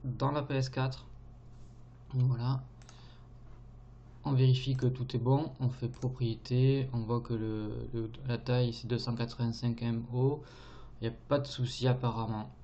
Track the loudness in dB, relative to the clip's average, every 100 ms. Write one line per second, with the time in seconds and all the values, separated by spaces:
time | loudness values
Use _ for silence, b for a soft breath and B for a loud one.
0 | -4 0 2 2 0 0 0 0 0 -2
1 | -12 -16 -16 -18 -18 -16 -16 -16 -18 -18
2 | -4 4 4 4 2 0 -4 -16 B B
3 | B B B -18 -16 -16 -16 -18 -18 -20
4 | -20 -6 2 6 8 6 4 2 2 2
5 | -2 2 4 4 4 0 -2 0 -4 -2
6 | -4 0 -2 -2 0 4 6 6 2 -2
7 | 0 -2 0 -2 0 -2 -2 -4 -4 -4
8 | -4 -6 -2 -2 2 2 2 0 -2 -2
9 | 0 -2 -2 0 -2 0 -2 0 0 -2
10 | -2 2 2 0 B B B B B -6
11 | -6 -6 0 2 2 -2 -2 2 2 4
12 | 2 0 -2 -4 -6 -12